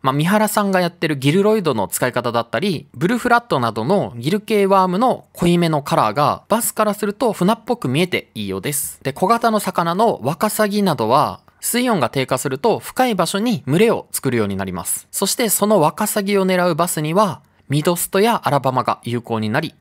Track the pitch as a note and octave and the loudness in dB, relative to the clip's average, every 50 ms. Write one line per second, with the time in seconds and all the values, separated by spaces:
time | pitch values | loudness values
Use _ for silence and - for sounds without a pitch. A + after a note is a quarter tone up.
0 | - C#3 C3 C#3+ D3+ F3 G#3 G#3+ G#3+ G#3 - A3 G#3 G3 F#3+ F#3 F3+ E3+ F3 _ | 0 0 0 0 0 2 2 2 0 0 0 0 0 2 0 0 0 0 -2 _
1 | - D#3 D#3 C#3 C3 C#3+ D3 G3 G3 G#3+ A3 A3 F3+ D#3+ B2+ A2 G2 F2 - - | -4 -4 -2 0 0 2 2 4 4 4 2 2 0 0 0 0 -2 -4 -2 -2
2 | - B2+ A#2+ B2 A#2 B2 A2 A#2 A2+ _ - A2+ D#3+ G#3 E3+ B2+ - _ - A#2 | -2 -2 -2 -2 -4 -2 -2 -2 -2 _ -4 -2 -2 -2 -4 -4 -8 _ -8 -4
3 | C3+ F3+ B3+ A3+ - E3 A#3 A#3+ A#3+ - E3+ C#3 A#2+ A#2 G#2+ A2+ A2 C3 G3+ G3 | -2 0 0 0 2 2 2 2 2 0 -2 0 0 -2 -2 -4 -2 0 0 0
4 | C#3 G2 A#2 A#2+ A2+ D3 G3 G#3 G#3 - A3+ G#3 G3 F#3+ G3 F#3+ F#3 F#3 F3 F#3+ | 0 -4 -6 -6 -4 -2 -2 -2 -2 0 0 2 4 4 4 4 4 2 2 0
5 | A#3+ B3 F#3 - - _ _ - F3+ F3 F3 F3 E3+ E3 D#3+ D3 C#3 - E3+ D#3 | 2 0 0 -2 -6 _ _ -2 2 2 4 4 2 2 0 -2 -2 0 2 2
6 | B2+ G#2+ G2+ C3+ D3 C3 G2 - _ _ G3+ A3+ A3+ - - - A3 G#3 G3+ - | 2 2 2 2 2 2 0 -2 _ _ -2 -2 -2 -4 -2 -2 -2 -2 -2 -2
7 | - G3+ G#3 _ C#4 A#3 F#3+ - F3+ F3+ - - - - B3 - - C3+ B2 D3 | -4 -6 -2 _ -2 -2 0 2 2 2 2 0 -2 -6 -6 -4 -2 -2 0 0
8 | F#3 F#3 - G#2 - _ _ A2 G#2 G2 F#2+ G2 F#2 C#3 D3 - - - - - | 0 0 -2 -4 -4 _ _ -8 -6 -4 -6 -4 -4 -4 -6 -4 -6 -8 -12 -8
9 | - C#3 C#3 - F#3 F#3 A#3 A#3 - A#3 A3 G#3 G3+ G3 - - E3+ E3+ E3+ F#3 | -8 -8 -4 -2 0 0 2 2 2 2 0 2 -2 -2 -2 -2 -2 0 0 2
10 | A#3 A3 C#3+ - G2+ B2+ E3+ - - G#3 - - G#3+ G#3 G3 G#3 G3+ F#3+ D3+ B2 | 2 2 0 0 -2 -4 -2 -2 -2 -2 0 0 0 0 2 0 2 0 0 0
11 | A2+ G#2+ A#2+ D3 C3+ G#2 F2+ - _ - _ _ - - - A#3+ B3 B3+ A3+ F3 | 2 2 4 4 2 2 -2 -8 _ -20 _ _ -8 -4 -2 -2 0 0 0 0
12 | B2 A2+ - C#3 C3 - C#3 B2+ - D3 C3 C3+ - A3+ F#3 A#2 - - - - | 0 0 0 -2 0 0 -2 -2 -2 -4 -6 -2 0 0 0 0 -4 -8 -2 0
13 | B3+ B3 A3 F3+ E3+ D#3+ - G3 G#3+ B3+ A3 C#3 - C3 C#3 - A3 A#3 F#3 G#2 | 0 0 2 0 -2 -2 -2 -2 0 0 -2 -2 -2 0 2 4 4 4 2 0
14 | - _ - - - C3+ A#2+ A#2 G#2+ G2+ G2 F#2+ F#2+ F#2+ F2+ F2 E2+ - - - | -4 _ -10 -4 -2 0 0 0 0 0 -2 -4 -6 -6 -6 -8 -6 -6 -8 -8
15 | - _ - - G3+ G3 - - B3 G#3 - - G3+ G#3 A3 F#3+ D3 D#3 - - | -10 _ -6 -4 -2 -2 0 -2 0 0 0 0 2 2 4 4 4 2 2 0
16 | G#3+ G#3 - A3 G3+ G3 G#3 G3 F#3+ F#3 F#3 F3+ F3 F3+ E3 D3 E3+ F3 - E3 | -4 -2 -2 -2 -2 0 0 2 2 2 2 2 2 2 2 0 -2 -2 -2 -4
17 | D3+ D3+ D#3+ G3 A3 F#3+ C3 - _ _ _ _ _ _ C3+ D3+ D3+ F3+ F3 E3+ | -2 0 2 2 2 2 -2 -8 _ _ _ _ _ _ -2 0 2 0 0 0
18 | - - - F#3+ G3+ A#3 A3+ E3+ - C3 C#3 C#3 A#2 C3+ B2+ B2+ A#2+ - G#2+ - | -4 -2 0 2 2 2 2 0 0 0 0 2 0 0 0 0 0 -2 -4 -4
19 | _ A#2+ A#2 A#2+ - - A#2 A2 A2 G#2+ A2 C#3+ E3 C#3+ - _ | _ -4 -4 -4 -4 -4 -4 -2 -2 0 -2 -2 -2 -4 -12 _